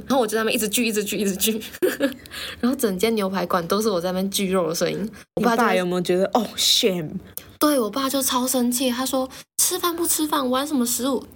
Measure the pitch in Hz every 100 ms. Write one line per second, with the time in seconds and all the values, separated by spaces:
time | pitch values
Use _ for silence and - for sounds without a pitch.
0 | - 262 214 220 220 214 208 220 226 214
1 | 202 196 196 185 220 220 - - 370 -
2 | 277 - - - - - 240 277 220 185
3 | 220 226 190 190 180 185 165 202 220 180
4 | 180 185 196 196 190 185 160 165 165 156
5 | 208 - - - 240 233 226 185 180 180
6 | 175 175 190 247 208 - - - 233 180
7 | 151 185 - - - - 302 285 208 240
8 | 269 269 262 254 254 254 240 247 262 240
9 | 262 262 262 - - - - 359 349 339
10 | 339 - 302 311 254 254 294 285 233 -
11 | 247 247 -